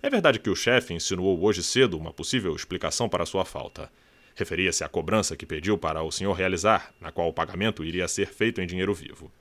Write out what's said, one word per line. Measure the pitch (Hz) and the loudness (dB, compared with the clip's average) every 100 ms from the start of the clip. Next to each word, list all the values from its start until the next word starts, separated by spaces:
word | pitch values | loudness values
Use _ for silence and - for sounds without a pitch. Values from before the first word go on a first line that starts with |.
É | 285 | 2
verdade | 262 160 113 | 4 4 4
que | - | 0
o | 92 | 0
chefe | - 123 - | 4 4 2
insinuou | 85 - 92 92 90 | -6 -2 0 2 4
hoje | 98 92 | 4 2
cedo | 85 127 127 85 | 0 4 4 2
uma | 80 | -6
possível | - - 127 92 | -8 -2 0 0
explicação | 78 - 90 80 - 113 | -4 -4 -4 -4 -2 0
para | 90 85 | 0 0
sua | 95 | -2
falta. | 92 - 65 - - _ _ _ _ | -2 -6 -10 -12 -16 _ _ _ _
Referia-se | - 95 - 92 80 | -6 -4 0 0 0
à | 76 | -2
cobrança | - 80 107 95 80 | -4 0 0 0 -4
que | |
pediu | - 78 85 101 | -8 -4 0 0
para | 82 80 | 0 -2
o | 80 | -4
senhor | - 98 | -2 -2
realizar, | 90 92 92 98 107 - _ | 0 2 2 4 2 0 _
na | 82 | -12
qual | - 85 | -2 -2
o | |
pagamento | 80 82 90 110 104 | 0 -4 0 -2 -2
iria | 80 87 87 | -4 -2 -2
ser | - 98 | -2 -2
feito | - 110 117 | 0 0 0
em | 90 | -4
dinheiro | 90 95 | -2 -2
vivo. | 92 80 - 78 _ | -2 -6 -16 -20 _